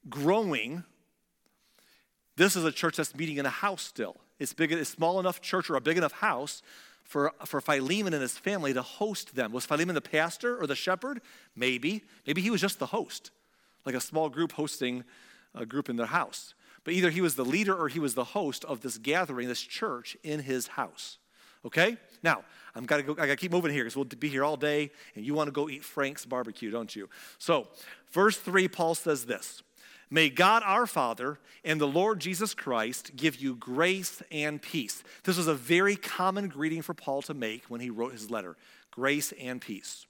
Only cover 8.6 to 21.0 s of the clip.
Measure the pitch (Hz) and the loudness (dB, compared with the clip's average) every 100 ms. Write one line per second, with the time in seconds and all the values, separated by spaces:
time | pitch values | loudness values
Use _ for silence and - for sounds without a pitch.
8.6 | 147 127 123 - 214 196 - 131 113 123 | 0 0 -2 -4 -4 -2 -6 -2 -2 -2
9.6 | - 151 175 160 - 151 165 - 240 240 | 0 0 2 0 0 2 2 0 -4 -2
10.6 | 151 139 - 185 262 262 - - - - | -2 -2 0 -2 -2 -8 -12 -20 -20 -2
11.6 | 123 123 139 208 - - - 156 196 214 | 0 0 -2 -4 -6 -16 -4 0 2 2
12.6 | 190 - 131 120 - - - _ _ _ | 0 -2 -4 -4 -6 -10 -16 _ _ _
13.6 | _ _ - 127 - 156 156 135 165 - | _ _ -6 -4 -2 0 0 0 -2 -2
14.6 | 147 - 127 123 120 - - - _ - | -6 -2 -4 -4 -8 -20 -20 -20 _ -12
15.6 | 110 131 139 117 113 170 113 - - - | -6 -4 -2 -2 0 0 -2 -8 -16 -20
16.6 | - - - 180 180 160 175 139 127 160 | -20 -14 -2 4 4 4 2 2 0 2
17.6 | 208 190 156 147 147 123 123 208 160 123 | 2 2 0 0 0 0 -2 0 -2 -4
18.6 | - 131 131 117 113 160 175 127 123 120 | -6 -6 -6 -6 0 0 0 -2 -4 -4
19.6 | - - 220 127 117 - 160 151 135 131 | -6 -6 -4 -4 -8 -14 -6 -6 -2 -2
20.6 | 117 - 110 - | -2 -4 -6 -6